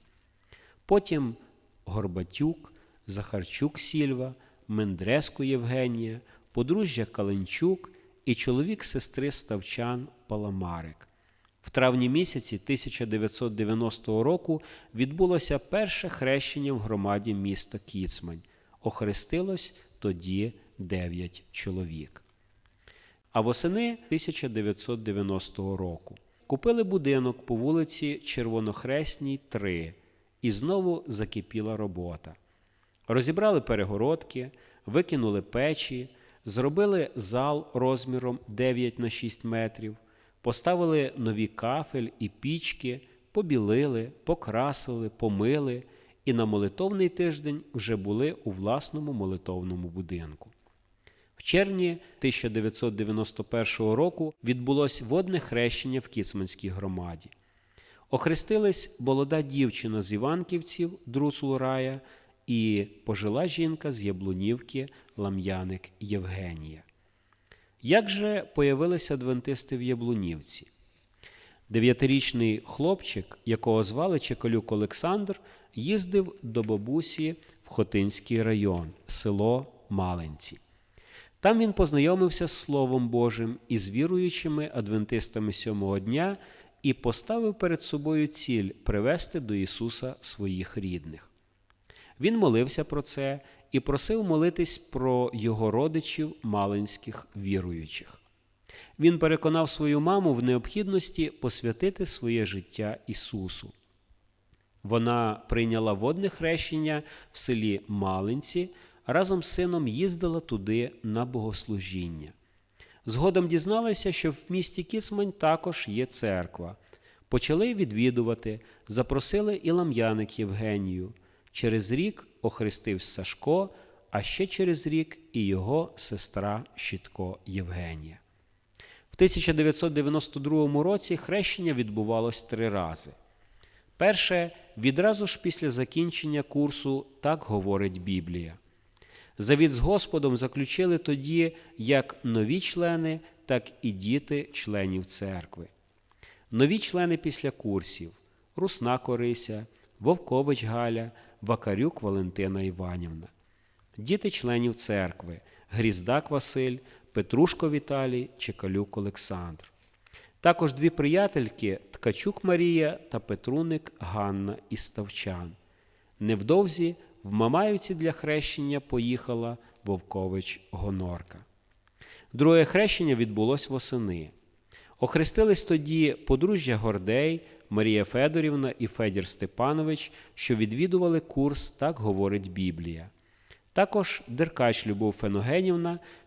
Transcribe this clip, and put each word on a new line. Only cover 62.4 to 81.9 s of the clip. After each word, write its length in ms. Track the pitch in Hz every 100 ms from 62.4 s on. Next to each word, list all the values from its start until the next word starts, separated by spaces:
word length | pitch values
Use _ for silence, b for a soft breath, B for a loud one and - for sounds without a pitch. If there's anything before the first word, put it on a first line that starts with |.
| -
і 400 | 117 110 104 101 -
пожила 440 | - 101 104 117 175
жінка 440 | 151 165 156 151
з 100 | 120
Яблунівки 840 | 101 92 95 92 101 123 123 131 135 B B -
Лам'яник 760 | 101 95 92 92 92 92 - _
Євгенія. 840 | 101 101 90 95 90 82 78 78 - _ b b b b b b b b
Як 260 | 120 202 202
же 400 | 196 208 208 -
появилися 600 | - 143 135 170 175 -
адвентисти 640 | 143 123 127 131 131 - 127
в 60 |
Яблунівці? 840 | 123 120 120 113 90 80 - - - - _ _ _ B B B B B -
Дев'ятирічний 920 | 110 120 123 135 135 - 120 113 107
хлопчик, 760 | - - 156 196 - 104 - - -
якого 360 | 110 123 110
звали 360 | 101 117 185 156
Чекалюк 540 | - 123 117 113 -
Олександр, 680 | 107 104 - 165 202 202 190 B B B
їздив 600 | - 131 214 180 196 185 -
до 200 | 123 113
бабусі 720 | 110 107 110 151 165 - 156 165 B B
в 40 | -
Хотинський 720 | - 107 101 98 - - 117
район, 480 | 110 107 101 87 82 - -
село 600 | - 110 101 110 123 139 - -
Малинці. 680 | 98 90 90 80 76 - - - B B B B B B _
Там 180 | 190 226
він 140 | 226
познайомився 760 | 202 170